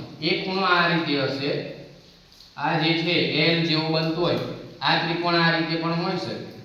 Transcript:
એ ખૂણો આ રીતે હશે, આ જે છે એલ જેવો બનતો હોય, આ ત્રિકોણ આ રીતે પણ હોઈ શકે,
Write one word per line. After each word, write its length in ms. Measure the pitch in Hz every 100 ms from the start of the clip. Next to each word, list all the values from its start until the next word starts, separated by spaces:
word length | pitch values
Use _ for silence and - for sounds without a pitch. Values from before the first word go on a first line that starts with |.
| - -
એ 80 | 175 190
ખૂણો 200 | 190 190
આ 240 | 190 175 170
રીતે 240 | 165 151 143
હશે, 300 | 139 135 143 143 135 - - - - - - - - -
આ 220 | 151 156
જે 120 | 160 165
છે 120 | 170 160 135 143
એલ 240 | 160 165 165
જેવો 220 | 160 156
બનતો 320 | 160 160 165
હોય, 180 | 165 117 - - - -
આ 160 | 143 160
ત્રિકોણ 360 | 165 170 175
આ 220 | 170 165 160
રીતે 260 | 156 160
પણ 100 | 165
હોઈ 260 | 170 185 180
શકે, 160 | - 107 - -